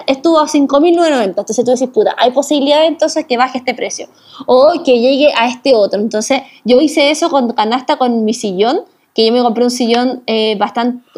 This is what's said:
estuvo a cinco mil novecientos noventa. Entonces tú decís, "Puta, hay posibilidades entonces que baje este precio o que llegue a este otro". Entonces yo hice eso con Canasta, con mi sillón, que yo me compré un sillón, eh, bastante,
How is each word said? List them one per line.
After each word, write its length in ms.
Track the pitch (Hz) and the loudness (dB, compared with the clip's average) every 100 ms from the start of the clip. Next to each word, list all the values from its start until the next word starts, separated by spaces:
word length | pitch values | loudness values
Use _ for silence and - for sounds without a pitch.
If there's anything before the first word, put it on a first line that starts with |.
| - | -4
estuvo 320 | 269 339 320 | -2 2 2
a 80 | 302 | 2
cinco 340 | 302 277 277 | 0 2 2
mil 140 | 330 | 2
novecientos 240 | 339 330 277 | 2 2 0
noventa. 180 | 196 180 | -2 -4
Entonces 220 | 202 220 | -4 -2
tú 80 | 247 | 0
decís, 160 | 254 254 | 0 0
"Puta, 220 | 240 214 - | 0 0 0
hay 120 | 240 | 0
posibilidades 560 | 247 269 294 277 294 320 | 0 0 0 2 2 2
entonces 400 | 311 311 311 302 | 0 -2 -2 -4
que 100 | 240 | -2
baje 220 | 262 262 | -2 -2
este 160 | 254 | -6
precio 320 | 240 196 - - _ _ - - | -6 -8 -10 -14 _ _ -10 0
o 260 | 254 294 349 | 4 4 2
que 160 | - 240 | 2 2
llegue 320 | 247 277 294 254 | 4 2 2 2
a 120 | 240 | -2
este 260 | 247 285 | -2 0
otro". 240 | 233 196 196 | 2 2 -2
Entonces 400 | 214 214 214 262 - - | -4 -4 -2 -4 -6 -8
yo 180 | 208 247 | 0 2
hice 300 | 302 330 285 | 2 2 0
eso 200 | 302 339 | 0 0
con 220 | 277 233 | 0 0
Canasta, 420 | 226 214 254 262 294 | -2 -2 -2 -2 -2
con 280 | 254 233 | 0 0
mi 80 | 214 | -2
sillón, 500 | 220 208 185 220 349 - _ _ | -2 -4 -2 0 -2 -6 _ _
que 120 | - 220 | -2 2
yo 60 | |
me 100 | 240 | 2
compré 220 | 240 226 | 0 0
un 60 | 247 | -2
sillón, 500 | 247 233 233 247 254 - | 0 0 0 -2 -4 -4
eh, 260 | 220 220 208 | -2 -2 -2
bastante, 440 | 202 240 240 247 - | -4 -2 -4 -4 -12